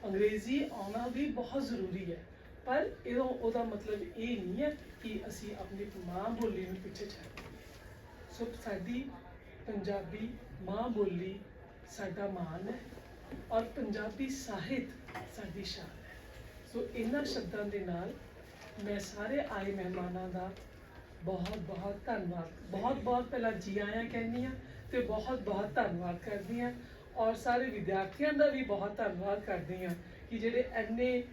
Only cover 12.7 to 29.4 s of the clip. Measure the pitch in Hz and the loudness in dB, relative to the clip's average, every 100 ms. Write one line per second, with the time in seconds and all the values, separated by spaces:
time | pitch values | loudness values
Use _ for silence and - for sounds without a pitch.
12.7 | 247 - - - - - - - 226 226 | -4 -6 -12 -14 -14 -10 -10 2 4 4
13.7 | - 220 214 214 214 262 269 - 202 - | -2 0 0 0 -2 -2 -2 -2 -4 0
14.7 | 262 - - - - - - 202 202 175 | 0 0 -8 -10 -8 -8 -8 -8 -6 -4
15.7 | 196 156 - - - - - - - - | -6 -8 -12 -14 -14 -14 -14 -12 -14 -8
16.7 | 233 247 240 226 277 294 - 180 208 202 | -4 -2 0 2 2 2 0 -2 -2 0
17.7 | 202 180 170 196 285 - - - - - | 0 0 0 -2 -6 -10 -16 -16 -16 -14
18.7 | 208 202 202 190 208 214 285 - 208 196 | -6 -2 0 -2 -4 2 2 2 0 0
19.7 | 190 180 180 180 180 185 180 185 - - | 0 0 0 0 -2 -2 -2 -2 -6 -12
20.7 | - - - - - 165 185 175 - 165 | -14 -16 -16 -16 -6 -2 0 0 -2 -2
21.7 | 185 202 202 - 214 180 175 165 - - | -2 -2 -4 -2 0 0 -2 -4 -8 -4
22.7 | 196 233 269 220 247 247 262 226 190 196 | 0 2 2 4 4 4 2 2 2 0
23.7 | 196 208 226 233 226 226 240 262 262 - | 0 2 0 0 0 0 0 0 -2 -8
24.7 | - - 247 247 214 233 254 208 196 208 | -12 -2 0 2 0 2 0 2 2 4
25.7 | - 208 170 175 175 - 202 202 233 240 | 4 4 4 0 -2 -2 -2 -2 0 0
26.7 | 247 - - - - 226 226 262 247 254 | -2 -10 -14 -8 4 4 4 6 6 4
27.7 | 214 165 190 190 - 294 285 294 254 202 | 0 2 2 2 4 4 10 8 8 2
28.7 | 202 202 208 214 175 196 208 | 2 2 2 2 2 2 2